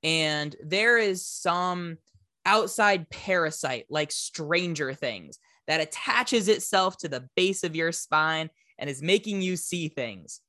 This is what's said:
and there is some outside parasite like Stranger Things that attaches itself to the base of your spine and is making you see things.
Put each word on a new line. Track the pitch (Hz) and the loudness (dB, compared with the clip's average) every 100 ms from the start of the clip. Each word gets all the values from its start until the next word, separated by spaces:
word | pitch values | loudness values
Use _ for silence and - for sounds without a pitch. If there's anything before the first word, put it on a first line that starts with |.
and | 156 160 156 151 147 147 | 2 2 2 0 -4 -8
there | 151 185 226 240 | -4 2 4 4
is | 208 185 - | 4 0 -6
some | - 180 175 180 180 175 165 _ _ _ _ | -4 -2 0 0 -2 -6 -10 _ _ _ _
outside | 185 214 196 - 208 196 160 | 2 4 2 4 4 4 0
parasite | - - 185 160 156 139 123 - | -12 0 2 2 -2 -4 -4 -4
like | 151 151 | -4 -2
Stranger | - - - 151 170 180 156 139 | -4 -8 -8 0 0 0 -2 -4
Things | 135 131 104 76 - _ _ - | -4 -6 -6 -12 -20 _ _ -2
that | 160 | 0
attaches | 156 - - 233 240 240 196 | 0 -6 0 0 4 2 4
itself | 220 - 190 190 185 | 2 2 2 2 0
to | 165 | -8
the | 131 131 - | -8 -4 0
base | 185 190 | 0 0
of | 180 160 | -4 -2
your | 165 | -2
spine | 165 - 156 156 160 160 _ _ _ | -2 0 2 2 0 -4 _ _ _
and | 143 | -8
is | 135 | -6
making | 151 202 214 202 | 2 2 2 -2
you | 185 180 | 0 -2
see | - 180 156 | -4 -4 -4
things. | - 120 98 78 - | -4 -6 -8 -16 -20